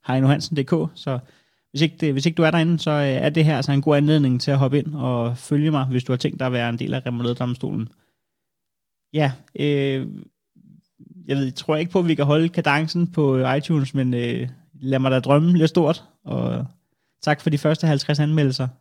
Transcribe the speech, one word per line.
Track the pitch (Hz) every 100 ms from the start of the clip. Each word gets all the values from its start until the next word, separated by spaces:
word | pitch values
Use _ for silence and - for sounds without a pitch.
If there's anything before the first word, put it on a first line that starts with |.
| -
Heino | 131 131
Hansen | 147 - 147
D | 131
K, | 165 160 -
så | - 127 - _ _ _ _
hvis | 143
ikke | 156 -
det, | 156
hvis | 135 165
ikke | 160
du |
er | 160
derinde, | 165 160 165
så, | 165
øh, | 147 143
er | 131 143
det | 160 156
her | 139
altså | 135
en | 139
god | 147 143
anledning | 147 156 135 123
til | -
at | 135
hoppe | 135 143
ind | 151 147
og | 127 120 120 120
følge | - 147 151
mig, | 151 131
hvis | 127
du | 127
har | 127
tænkt | 143 -
dig | 131
at |
være | 123 117
en | 117
del | -
af | 131 127
Remouladdomstolen. | 120 120 123 123 120 127 104 113 _ _ _ _ _ _ _ _ _ _ _ _
Ja, | 151 143 127 _ -
øh, | 147 143 139 135 113 98 50 _ _ _ _ - _ _ - 185 165
jeg | 139
ved, | 135
tror | 127 - 151
ikke | 175
på, | 190
at | 170
vi | 156
kan | 143
holde | 151 165
kadencen | 170 151 143 160 175 175
på | 165 143 131 131
iTunes, | 135 143 156 131
men... | 139 127
Øh, | 123 120 120 127 - _ 143
lad | 131 131
mig | 131
da | 131
drømme | 135 147 165 180
lidt | 160
stort, | 180 156 165 - _ -
og | 127 120 120 135 _ _ _ _ _
tak | - 147
for | -
de | 147
første | 151 156 160
halvtreds | 139 - 147
anmeldelser. | 151 156 139 127 127 -